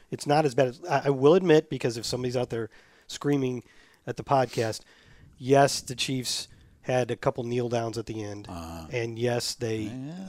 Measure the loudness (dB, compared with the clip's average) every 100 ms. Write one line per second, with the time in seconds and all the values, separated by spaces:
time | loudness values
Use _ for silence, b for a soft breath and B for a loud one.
0 | B -8 2 2 4 4 2 0 -2 0
1 | 2 4 6 6 8 6 6 -2 -2 -4
2 | -6 -4 -2 -2 -4 -4 -8 b b b
3 | b -6 0 0 0 -4 b b b b
4 | -10 -10 2 2 2 0 -2 -4 b b
5 | b b b -10 4 6 6 2 -6 -6
6 | -4 -2 -4 -6 -8 b b b -2 0
7 | 0 -2 -2 -2 -4 -2 -2 -2 -2 -6
8 | -8 -8 -10 -12 -12 -12 -12 -14 -8 -6
9 | -4 -2 -2 0 -4 -4 -4 -4 -6 -8
10 | -10 -12